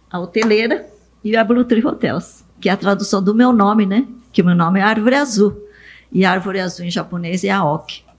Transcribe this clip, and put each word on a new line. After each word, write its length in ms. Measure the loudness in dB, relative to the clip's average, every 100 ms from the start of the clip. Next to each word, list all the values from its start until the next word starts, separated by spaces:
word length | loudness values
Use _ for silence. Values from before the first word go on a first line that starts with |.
| -12
a 100 | -10
hoteleira 680 | -4 -2 2 2 2 -2 -6 -20 _ _
e 120 | -2 0
a 80 |
Blue 220 | 2 2 2
Tree 200 | 2 0
Hotels, 580 | -2 -4 -4 -8 -20 _ -6
que 100 | -2
é 20 |
a 60 | 0
tradução 440 | 0 0 -2 0
do 140 | 0 4
meu 160 | 4
nome, 340 | 4 2 2 2
né, 220 | 0 -2 -10 _
que 100 | 0
meu 140 | 2 2
nome 240 | 2 2
é 40 |
Árvore 320 | 0 2 0 0
Azul, 400 | 0 2 0 0 -18 -20 -20 -20 -6
e 140 | 0 2
Árvore 340 | 0 -4 -6
Azul 260 | -6 -8 -8
em 60 |
japonês 520 | -6 -6 -8 -6 -4
é 60 | -2
Aoki. 540 | -2 -2 -4 -8 -20 _